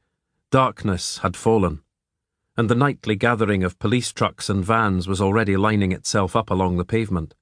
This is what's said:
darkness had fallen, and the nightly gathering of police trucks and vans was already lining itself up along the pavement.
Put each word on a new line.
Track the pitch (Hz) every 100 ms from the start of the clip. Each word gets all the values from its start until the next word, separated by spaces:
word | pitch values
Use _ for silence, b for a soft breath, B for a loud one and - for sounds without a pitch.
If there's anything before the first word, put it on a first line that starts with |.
| _ _ _ _ _
darkness | 131 131 - 107 90 - -
had | 95 90
fallen, | 117 113 90 76 - _ _ _ _ _ _ -
and | 110
the |
nightly | 117 143 - - 104
gathering | 117 113 107 101
of | 92 -
police | 107 123 117
trucks | - 104 - -
and | 98 90
vans | 113 110 92 90
was | 95
already | 98 107 104 95
lining | 107 107 95
itself | 92 - 107 92 117
up | 110
along | 95 92 90
the | 87
pavement. | 113 107 90 78 _